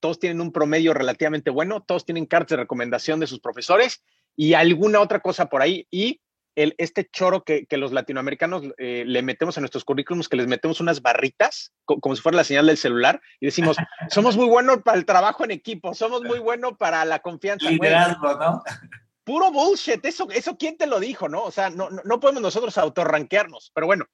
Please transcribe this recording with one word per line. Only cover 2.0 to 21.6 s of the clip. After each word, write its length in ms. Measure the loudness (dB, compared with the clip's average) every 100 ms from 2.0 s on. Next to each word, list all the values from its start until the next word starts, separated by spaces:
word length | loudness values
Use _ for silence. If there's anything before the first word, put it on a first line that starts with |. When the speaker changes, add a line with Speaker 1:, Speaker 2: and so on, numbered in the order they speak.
Speaker 1:
tienen 220 | -4 -6 0
cartas 240 | 0 2
de 120 | -4
recomendación 580 | -4 -6 -4 -4 -2 -2
de 60 | -4
sus 140 | -6
profesores 640 | -10 -8 2 4 4 0 _ _ _ -2
y 160 | 4
alguna 480 | 6 6 4 4 4
otra 200 | 4 0
cosa 260 | -2 -2 0
por 160 | 2
ahí. 240 | 0 0 -6
Y 300 | -4 -4 -4 _ _ _ 0
el, 180 | 0 0
este 320 | -4 -4 -6
choro 320 | 0 0 0
que, 220 | 0 -2
que 140 | -2 -4
los 140 | -2
latinoamericanos, 720 | -4 -4 -6 -6 -4 -4 -4 -8 -10
eh, 280 | -8 -6 -2
le 160 | -2
metemos 340 | -2 -4 -4 -4
a 40 |
nuestros 240 | -6 -8
currículums, 440 | -4 -4 -2 -6 -2
que 80 | -2
les 100 | 0
metemos 320 | -2 -2 -2
unas 220 | -2 0
barritas, 720 | 0 0 -2 0 0 -2 -16 _ -4
co-, 140 | -2
como 140 | -2
si 60 | -2
fuera 160 | 0 2
la 80 |
señal 220 | 2 4 4
del 100 | 4
celular, 460 | 0 2 2 2 _ -6
y 60 | -4
decimos, 320 | 0 0 0
Speaker 2:
<laughs> 320 | -4 -10 -4
Speaker 1:
"Somos 260 | 2 2 4
muy 100 | 4
buenos 360 | 6 6 4
para 160 | 4 2
el 80 | 4
trabajo 380 | 4 4 0
en 80 | -4
equipo, 420 | -6 -10 -10 -10
somos 280 | -4 -4 -4
muy 160 | -4 -4
buenos 380 | -2 -2 -4 -2
para 260 | -2 0 0
la 140 | -2
confianza". 440 | -4 -8 -6 -2
Güey, 140 | 0 2
Speaker 2:
Liderazgo, 560 | 4 4 4 0 -2
¿no? 280 | 0 0 -2 -6 -16 -18 -20 _ _
Speaker 1:
puro 260 | -6 0 2
bullshit, 540 | 2 2 0 0 -2
eso, 240 | -4 -6 -4
eso 280 | -4 -4 -6
¿quién 180 | -6 -4
te 100 | -2
lo 140 | -2
dijo, 300 | -2 -6 -6
no? 140 | -6
O 60 | -6
sea, 200 | -4